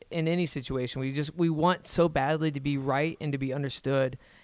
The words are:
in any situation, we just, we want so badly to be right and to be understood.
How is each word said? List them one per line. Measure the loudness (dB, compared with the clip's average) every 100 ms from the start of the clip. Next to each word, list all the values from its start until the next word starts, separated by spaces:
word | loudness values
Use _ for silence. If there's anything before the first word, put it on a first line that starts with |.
| -8
in | -2 0
any | 2 0
situation, | -4 -4 -4 -2 -4
we | -4
just, | -2 -4 0
we | 2
want | 4 2 2 2
so | 2 4
badly | 2 0 0 0
to | -2
be | -2 -2
right | 0 0 0 -2
and | -4
to | -2
be | -2
understood. | -2 -4 -2 0 2 0 -4 -16 -18